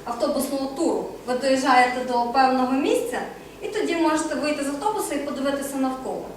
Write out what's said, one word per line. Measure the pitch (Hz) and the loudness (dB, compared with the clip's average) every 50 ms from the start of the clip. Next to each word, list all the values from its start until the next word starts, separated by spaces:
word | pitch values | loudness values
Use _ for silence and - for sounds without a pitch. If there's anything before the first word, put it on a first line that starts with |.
| - | -8
автобусного | 254 240 - 311 277 - - - - 285 269 262 | -8 -4 -2 0 0 0 0 -2 -2 -2 -4 -4
туру. | 269 - 359 320 240 - - - - - - - | -4 -2 0 0 0 0 0 -4 -6 -10 -10 -4
Ви | 240 254 | -4 -2
доїжджаєте | 247 269 269 269 262 269 277 254 247 247 247 240 254 247 254 | 0 2 2 2 4 4 6 6 6 6 6 2 -2 -2 0
до | 247 240 | 0 0
певного | 240 240 240 269 262 254 254 254 254 254 | 0 2 4 4 4 6 4 2 2 2
місця, | 262 269 302 403 508 - - - - 208 - - - - - - - - | 2 2 2 2 2 2 2 -2 -4 -6 -6 -8 -10 -14 -16 -18 -14 -10
і | - - | -10 -6
тоді | 415 427 294 - 339 | -2 -2 0 0 0
можете | 330 320 311 311 311 - 311 294 | 2 2 2 2 2 0 -2 -2
вийти | 254 277 302 285 277 277 | -2 0 -2 -2 -2 -2
з | 277 | -4
автобуса | 285 - 403 427 427 403 - - 294 | -4 -2 -2 -2 -2 -2 -4 -4 -4
і | 277 | -4
подивитися | 285 294 - 269 262 277 269 277 277 - 269 | -4 -4 -4 -2 -2 -2 -2 -2 -4 -6 -2
навколо. | 269 262 254 - - - 208 185 170 - - - | -2 -2 -2 -2 -4 -6 -6 -6 -6 -8 -10 -14